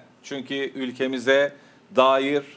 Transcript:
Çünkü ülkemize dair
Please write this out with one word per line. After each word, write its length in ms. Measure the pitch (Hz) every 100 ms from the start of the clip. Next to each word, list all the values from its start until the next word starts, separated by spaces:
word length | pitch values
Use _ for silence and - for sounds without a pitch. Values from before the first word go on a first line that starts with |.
| - _
Çünkü 320 | - 139 123 139
ülkemize 1000 | 135 135 131 123 131 131 120 135 143 - _ _ _ 113
dair 480 | 131 135 135 143 139